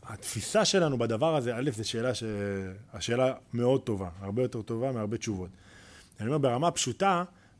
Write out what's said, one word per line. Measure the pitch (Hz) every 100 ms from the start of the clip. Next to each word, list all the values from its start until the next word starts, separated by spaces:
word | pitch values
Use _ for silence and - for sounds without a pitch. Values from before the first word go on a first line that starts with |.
התפיסה | - 104 - 113 - 214 202
שלנו | 196 165 131
בדבר | 113 113 156 156
הזה, | 120 117
א', | 143
זו | 110 110
שאלה | 117 123 120
ש-, | 113 104 101 98 95 95 113
השאלה | - 85 120 131 127 -
מאוד | 120 123 135
טובה, | - 101 92 85
הרבה | 98 107
יותר | 123 117
טובה | 104 113 131
מהרבה | 123 107 113
תשובות. | - 98 92 - - - - - - -
אני | 107
אומר, | 151
ברמה | 135 120 170
פשוטה, | 170 - 117 196 175 185 - -